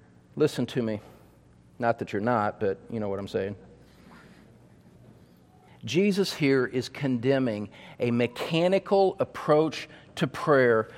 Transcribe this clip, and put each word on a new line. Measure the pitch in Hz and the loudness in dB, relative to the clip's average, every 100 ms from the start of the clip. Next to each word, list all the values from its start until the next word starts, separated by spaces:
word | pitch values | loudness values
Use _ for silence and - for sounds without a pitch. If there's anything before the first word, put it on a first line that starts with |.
| - - _ | -20 -20 _
listen | - 147 - 120 | -2 -2 0 -4
to | 135 | -2
me. | 110 107 - - - - _ - - - | -4 -4 -10 -20 -20 -20 _ -20 -20 -4
Not | 117 117 | -2 0
that | - | -2
you're | 104 | -2
not, | 113 120 104 - | 0 0 0 -2
but | 104 95 - | -4 -4 -8
you | 117 | -8
know | 101 | -6
what | 98 | -6
I'm | 101 | -6
saying. | 95 98 104 - - - - - - - - - - - - - - - - - - _ _ - - | -6 -6 -8 -18 -20 -20 -20 -20 -20 -20 -20 -20 -20 -20 -20 -20 -20 -20 -20 -20 -20 _ _ -20 -16
Jesus | 113 147 208 190 185 | -4 0 2 2 -2
here | - 143 135 | 0 2 2
is | 127 127 117 | 2 -4 -6
condemning | - 139 123 123 135 127 104 104 - - - | -6 -2 0 0 0 0 -4 -8 -14 -18 -4
a | 120 | -2
mechanical | 120 120 - - 165 180 190 - 196 190 - | 0 -2 -4 -4 0 2 0 2 2 2 0
approach | - - - 151 160 - - - - | -6 -4 2 2 2 -4 -14 -18 -14
to | - 143 | -6 -4
prayer, | - - 139 123 110 110 | -4 2 4 6 4 0